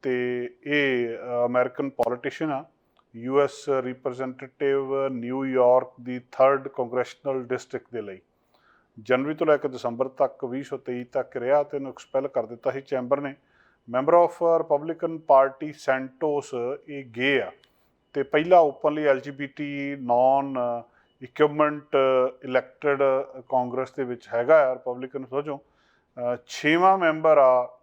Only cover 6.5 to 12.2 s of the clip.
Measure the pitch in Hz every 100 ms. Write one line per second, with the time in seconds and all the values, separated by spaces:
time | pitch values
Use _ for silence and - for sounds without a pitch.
6.5 | 139 135 - 120 123 120 - 143 135 123
7.5 | 127 - - _ 120 104 95 _ _ _
8.5 | _ _ _ _ - 107 127 139 156 160
9.5 | 147 143 127 120 117 131 131 135 - 131
10.5 | 127 139 135 - 123 123 139 123 131 120
11.5 | 143 143 147 135 - - 135